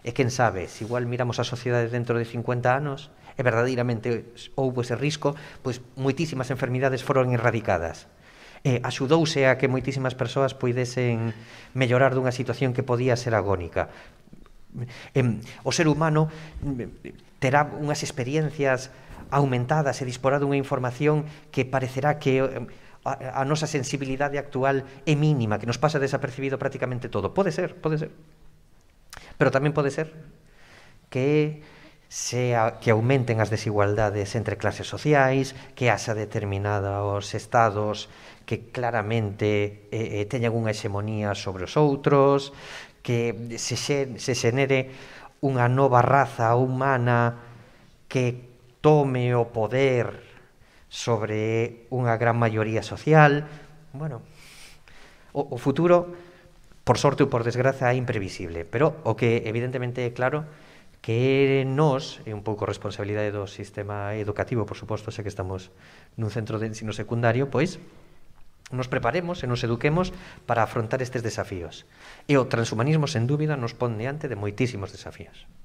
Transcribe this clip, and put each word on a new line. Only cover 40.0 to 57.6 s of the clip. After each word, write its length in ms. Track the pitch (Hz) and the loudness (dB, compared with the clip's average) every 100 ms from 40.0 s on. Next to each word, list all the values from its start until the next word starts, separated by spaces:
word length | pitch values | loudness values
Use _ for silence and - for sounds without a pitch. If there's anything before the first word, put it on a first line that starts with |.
| 110 104 | -4 -4
eh, 40 | 104 | -4
teñan 280 | 131 117 117 | 0 0 0
unha 160 | 113 | -2
hexemonía 640 | 107 110 101 107 107 104 95 | -2 -4 -4 -4 -2 -2 -2
sobre 320 | 101 92 87 | -6 -6 -2
os 80 | 151 | 2
outros, 800 | 151 139 143 143 139 139 139 - - - - - | 4 2 4 6 6 4 -2 -14 -16 -16 -18 -12
que 320 | - 120 117 107 117 113 | -2 0 0 -4 -8 -8
se 160 | - 120 | -6 -4
xe-, 400 | - 143 131 101 | -2 -2 -2 -4
se 140 | - 120 | -2 2
xenere 580 | 117 127 135 135 131 - - - - _ | 2 2 4 2 0 -10 -18 -20 -20 _
unha 240 | 139 127 120 | 0 2 4
nova 320 | 127 139 123 | 6 6 6
raza 560 | 120 135 123 - 113 120 | 6 6 4 2 4 4
humana 880 | 131 127 135 131 123 120 120 120 - - - - - _ - | 2 0 0 2 4 4 2 0 -16 -20 -20 -20 -20 _ -4
que 400 | 131 123 123 - - - _ | 0 0 -2 -14 -20 -20 _
tome 520 | 151 151 139 127 123 123 | 6 6 4 0 2 2
o 160 | 117 | 2
poder 840 | 117 107 127 135 123 104 98 - - - _ - _ - | 0 0 2 4 2 0 -6 -20 -20 -20 _ -20 _ -16
sobre 960 | - - 113 107 107 110 113 117 - - | -8 -2 0 0 -2 0 0 -2 -6 -6
unha 240 | 127 123 113 | -2 0 2
gran 160 | 117 117 | 2 2
maioría 480 | 113 110 110 110 - | 2 2 0 -2 -4
social. 640 | 95 - 156 151 143 151 - - - - 135 | -6 6 8 8 6 0 -14 -20 -20 -16 -10
Bueno, 240 | 156 113 113 - - - - - - - - - - | -8 -10 -14 -20 -20 -20 -20 -20 -20 -20 -20 -20 -8
o, 80 | 143 | -6
o 160 | 143 123 | -6 -2
futuro, 560 | 139 147 170 175 175 - - - - - - - - | -2 2 6 6 4 -10 -18 -20 -20 -20 -20 -8 0
por 160 | 113 | 4
sorte 240 | 147 131 135 | 4 4 2
ou 80 | |
por 80 | 127 | 2
desgraza, 480 | 117 117 | 0 2